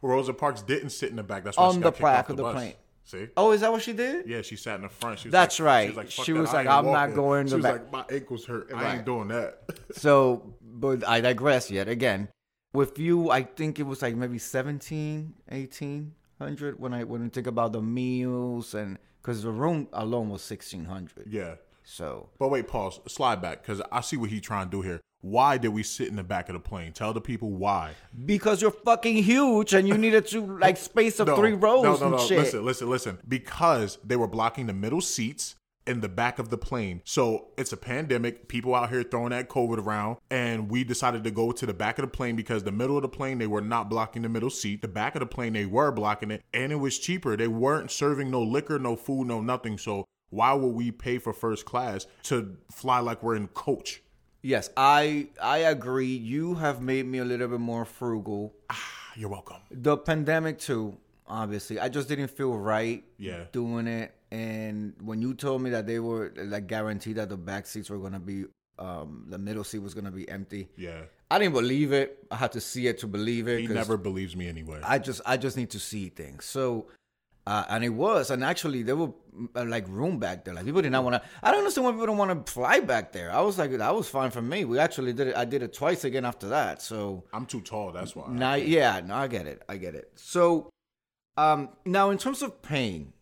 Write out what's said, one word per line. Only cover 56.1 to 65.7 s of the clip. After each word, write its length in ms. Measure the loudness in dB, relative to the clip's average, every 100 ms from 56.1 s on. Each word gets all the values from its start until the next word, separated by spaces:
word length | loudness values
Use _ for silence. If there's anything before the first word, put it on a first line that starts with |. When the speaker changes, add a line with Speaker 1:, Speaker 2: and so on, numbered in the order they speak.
| -2
Speaker 2:
You 380 | -4 -4 -2 -2
have 260 | -2 -2
made 240 | 0 0 0
me 120 | -4
a 80 | -2
little 220 | -2 -2
bit 120 | -2
more 260 | -4 -4 -6
frugal. 680 | -6 -4 -4 -4 -6 -6 -12 _
Speaker 1:
Ah, 80 | -10 -10 -14 -16 -10
you're 140 | -8
welcome. 280 | -10 -12 -20 _
Speaker 2:
The 260 | -2 2 2
pandemic 640 | 2 0 2 2 0 -6
too, 360 | -4 -2 -2 -8 _ _ -12
obviously. 520 | -6 -4 -6 -6 -4
I 100 | -2
just 180 | -2 -4
didn't 200 | -4 -4
feel 280 | -2 -2 0
right 460 | 0 0 0 -4 -10 _
Speaker 1:
Yeah. 280 | -10 -10 -8
Speaker 2:
doing 360 | -4 -2 -2 -4
it. 260 | -4 -8 _ _
And 640 | -10 -8 -6 -6 -6 -8 -10
when 200 | -8 -4
you 120 | -4
told 280 | -4 -2 -2
me 60 | -2